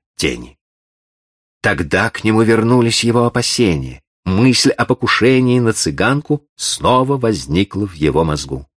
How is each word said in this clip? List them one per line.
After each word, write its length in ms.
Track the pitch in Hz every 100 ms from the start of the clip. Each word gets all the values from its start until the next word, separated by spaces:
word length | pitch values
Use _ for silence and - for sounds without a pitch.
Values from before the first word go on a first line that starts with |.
| _ -
тени. 420 | 76 60 - _ _ _ _ _ _ _ _ _ _ _
Тогда 480 | - 92 78 95 113
к 140 | -
нему 180 | 110 110
вернулись 600 | 113 113 113 127 117 -
его 200 | 117 120
опасения. 800 | 120 123 - - 107 76 64 64 _ _
Мысль 460 | 90 95 127 117 135
о 140 | -
покушении 760 | 117 120 113 - 123 131 127 123
на 120 | 117
цыганку 760 | - - 71 107 147 - 147 _ -
снова 600 | - - 95 127 131 139
возникла 720 | 113 90 67 82 101 98 104
в 80 |
его 300 | 82 76 71
мозгу. 420 | 80 76 69 67 -